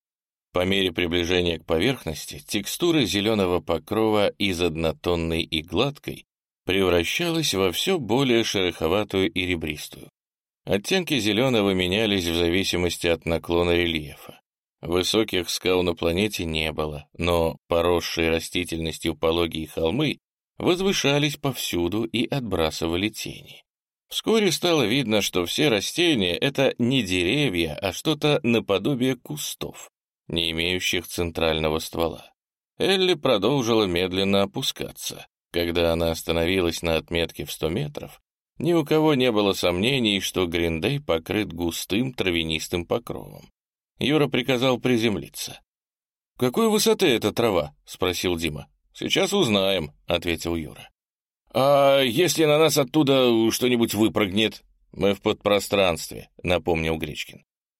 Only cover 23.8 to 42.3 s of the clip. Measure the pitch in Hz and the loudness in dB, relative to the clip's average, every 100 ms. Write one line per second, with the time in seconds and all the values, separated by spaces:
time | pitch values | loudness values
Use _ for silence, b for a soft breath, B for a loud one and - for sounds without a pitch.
23.8 | _ _ - - - 220 196 151 180 160 | _ _ -10 -6 0 2 2 0 0 2
24.8 | 107 135 117 107 - 92 87 - 147 104 | 2 0 2 0 0 -2 -2 0 2 2
25.8 | - - 175 127 90 85 139 - 131 - | -2 0 2 2 0 0 -2 2 0 2
26.8 | 120 135 92 90 87 143 139 90 80 76 | 0 2 2 0 2 2 0 0 -2 -2
27.8 | 95 - 160 151 151 147 120 117 101 95 | -6 -4 -4 -2 0 0 2 0 2 0
28.8 | 117 123 131 127 - 147 - - - - | 0 0 0 -2 -8 -10 -10 -10 -12 -14
29.8 | - _ _ _ - 82 82 82 85 90 | -20 _ _ _ -6 -2 -2 0 0 0
30.8 | - 90 - - 85 82 82 80 78 78 | -2 -4 -4 -4 -4 0 0 2 0 -2
31.8 | - 82 82 - - _ _ _ _ - | -4 -4 -4 -4 -18 _ _ _ _ -4
32.8 | 165 196 185 160 135 107 104 143 113 110 | 0 2 0 0 2 2 2 0 2 2
33.8 | 101 85 92 92 98 98 101 131 131 - | 2 0 0 0 0 2 0 -4 -6 -6
34.8 | - - - - - _ _ 85 85 85 | -12 -10 -12 -12 -18 _ _ -4 0 2
35.8 | 82 82 82 82 - 82 85 95 85 - | 2 2 0 -2 -2 0 2 2 0 -2
36.8 | 85 80 - 85 82 - 76 - 78 85 | -2 -2 -2 -4 -4 -6 -12 -6 -4 -4
37.8 | 147 - - - _ _ _ - 151 170 | -6 -10 -14 -20 _ _ _ -6 0 0
38.8 | 143 156 156 135 127 104 101 90 90 87 | 2 2 4 4 4 4 2 2 0 2
39.8 | 113 139 110 98 - 92 90 85 85 82 | 0 2 0 0 -2 -2 0 0 0 0
40.8 | 101 143 147 82 85 101 90 82 85 - | -2 -2 -2 -2 0 -2 -2 -4 -6 -6
41.8 | - 104 131 - 92 | -4 -2 -2 -2 0